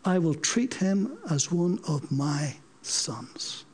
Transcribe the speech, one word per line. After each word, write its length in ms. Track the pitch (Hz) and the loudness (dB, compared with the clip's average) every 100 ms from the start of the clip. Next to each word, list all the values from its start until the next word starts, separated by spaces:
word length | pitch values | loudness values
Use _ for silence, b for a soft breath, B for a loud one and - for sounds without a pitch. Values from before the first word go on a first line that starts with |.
I 140 | 190 185 | 4 4
will 160 | 165 | 4
treat 400 | 147 - 233 247 | 2 0 0 0
him 420 | - 190 196 214 311 403 | 0 2 2 0 -4 -2
as 220 | 147 - | 0 2
one 260 | 170 175 175 - | 2 2 0 -2
of 240 | 147 - | -4 0
my 460 | 139 143 147 147 - - - | 0 0 0 -2 -6 -20 -16
sons. 800 | - - - 117 120 - - - - | -4 -2 -2 -6 -10 -10 -10 -10 -14